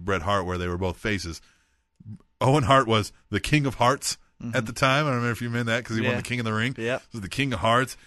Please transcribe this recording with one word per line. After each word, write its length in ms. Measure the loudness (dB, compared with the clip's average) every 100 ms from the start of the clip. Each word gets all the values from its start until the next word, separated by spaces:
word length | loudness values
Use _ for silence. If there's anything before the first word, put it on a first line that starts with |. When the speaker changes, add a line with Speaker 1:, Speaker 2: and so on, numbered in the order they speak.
| -2
Speaker 1:
Bret 160 | -2
Hart, 220 | 0 -2 -2
where 120 | -4
they 100 | -4
were 100 | -2
both 200 | -4 -4
faces. 440 | -4 -4 -6 -12 _ _ _ _ _ _ -18 -18 _ -2
Owen 220 | 2 4
Hart 240 | 6 6 6
was 240 | 2 0 -8 -6
the 100 | -4
King 260 | 2 2 2
of 80 | 2
Hearts 420 | 2 2 -2 -8 _ -14
Speaker 2:
Mm-hmm. 140 | -6 -4
Speaker 1:
at 100 | -4
the 60 |
time. 320 | 0 2 2 2
I 40 |
don't 80 | 0
remember 140 | 0
if 80 | -2
you 80 | -4
meant 160 | -4 0
that, 180 | -2
'cause 140 | -2 -2
he 40 |
won 100 | 0
Speaker 2:
Yeah. 40 | -2
Speaker 1:
the 60 |
King 160 | -4 -4
of 60 | -2
the 80 |
Ring. 200 | 0 -2 -2
Speaker 2:
Yep. 240 | -4 -4
Speaker 1:
This 100 | -8
was 80 | -12
the 60 | -8
King 240 | -4 -2
of 80 | 0
Hearts. 380 | 2 2 2 -6